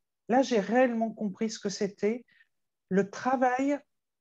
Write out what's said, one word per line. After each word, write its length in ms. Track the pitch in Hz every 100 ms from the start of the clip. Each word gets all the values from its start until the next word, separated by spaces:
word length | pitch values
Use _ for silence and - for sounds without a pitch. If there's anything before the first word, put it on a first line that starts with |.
| _ _ -
là, 140 | 247
j'ai 180 | 247 233
réellement 520 | 190 247 262 226 220
compris 380 | - 214 185 220
ce 100 | 220
que 100 | 202
c'était 560 | 190 196 - 208 240 - _ _ _ _ _ _
le 200 | 190 190
travail 680 | - 254 262 254 254 277 285 - _ _ _